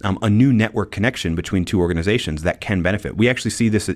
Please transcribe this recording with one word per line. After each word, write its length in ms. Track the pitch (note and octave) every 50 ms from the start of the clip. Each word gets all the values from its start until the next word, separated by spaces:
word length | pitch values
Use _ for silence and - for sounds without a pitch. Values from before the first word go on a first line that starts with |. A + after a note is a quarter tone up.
| -
um, 120 | G2 F#2+ - G#2+
a 60 | G#2+
new 220 | G#2 A2 C3 C#3 B2
network 380 | G#2+ A2 A2+ - G#2+ F#2+ -
connection 440 | - G2+ G2+ B2+ - - - F2 E2
between 300 | E2+ E2 - G2+ F#2+ E2+
two 140 | - - F#2
organizations 600 | F2 E2+ F2 E2 E2 G2+ A2 A#2+ - - D2+ D2 D#2+
that 180 | F2+ D#2+ -
can 200 | - - G#2 F2+
benefit. 360 | E2 F2+ G2+ G2+ - - -
We 100 | G2 A2+
actually 240 | B2 B2+ - - A2+
see 160 | - - A#2 A2
this 120 | G#2+ G2+ - - F2+